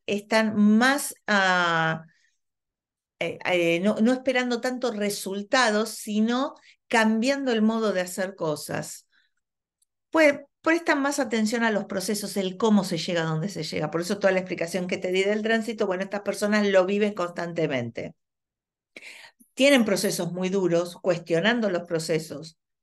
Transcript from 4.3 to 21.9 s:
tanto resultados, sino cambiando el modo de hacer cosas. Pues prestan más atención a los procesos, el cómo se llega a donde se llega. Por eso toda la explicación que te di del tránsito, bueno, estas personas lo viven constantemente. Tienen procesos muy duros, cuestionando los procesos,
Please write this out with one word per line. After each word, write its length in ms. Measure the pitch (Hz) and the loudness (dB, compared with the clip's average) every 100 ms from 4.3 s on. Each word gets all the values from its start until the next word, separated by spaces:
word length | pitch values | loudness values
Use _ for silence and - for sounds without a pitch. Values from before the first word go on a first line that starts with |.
| 247 247 240 | 0 -2 -2
tanto 300 | 254 247 247 | -4 -4 -4
resultados, 1000 | 208 208 202 202 196 202 269 240 214 214 | -2 -4 -4 -6 -8 0 2 2 2 -2
sino 680 | - - 208 220 247 285 - - _ _ | -6 -6 -2 0 0 -4 -8 -20 _ _
cambiando 640 | 233 220 220 247 277 269 | 2 2 2 0 0 0
el 100 | 226 | 2
modo 320 | 214 226 220 | 2 2 0
de 80 | 185 | -2
hacer 340 | 180 196 190 196 | -4 -4 -6 -4
cosas. 720 | 165 147 - 160 160 - _ _ _ _ _ _ _ _ _ _ _ | -4 -4 -6 -6 -6 -14 _ _ _ _ _ _ _ _ _ _ _
Pues 300 | 320 311 277 - _ | 4 4 4 -6 _
prestan 400 | - 339 339 294 | 0 0 2 0
más 180 | 277 294 | 0 -2
atención 440 | 247 226 214 233 | -2 0 0 0
a 80 | 233 | 0
los 140 | 202 - | 0 -2
procesos, 500 | 196 185 208 196 208 | -6 -4 -4 -4 -4
el 200 | 185 185 | -4 0
cómo 260 | 226 208 | 2 4
se 140 | 180 165 | 2 -2
llega 240 | 165 170 | -2 -2
a 40 | 160 | 0
donde 240 | 160 202 | -2 -4
se 140 | 175 | -6
llega. 280 | 151 - 151 | -6 -4 -4
Por 100 | 160 | -4
eso 180 | 175 202 | -4 0
toda 140 | 196 | 2
la 60 | 185 | 2
explicación 480 | 185 180 170 185 180 | -2 -4 -4 -4 -4
que 100 | 185 | -4
te 140 | 185 | -2
di 120 | 185 | 0
del 200 | 196 214 | 2 0
tránsito, 440 | 214 226 220 214 202 | 0 -2 -2 -4 -2
bueno, 160 | 180 | -2
estas 180 | 196 202 | -4 -6
personas 460 | 202 190 208 214 202 | -6 -4 0 2 4
lo 180 | 190 185 | 4 4
viven 280 | 202 208 | 2 0
constantemente. 1000 | 208 175 175 175 170 156 131 120 - - - _ _ _ _ _ _ _ - - - - _ _ | -2 -6 -6 -6 -2 -2 -2 -4 -8 -12 -16 _ _ _ _ _ _ _ -20 -20 -20 -20 _ _
Tienen 320 | - 269 277 214 | 2 6 6 4
procesos 480 | 185 208 170 170 | 2 0 -2 -4
muy 160 | 180 185 | -4 -2
duros, 480 | 196 175 170 175 - | 0 2 2 0 -2
cuestionando 720 | 196 165 - 165 196 240 214 | -2 -2 0 0 2 2 0
los 140 | 175 | -2
procesos, 760 | - | -4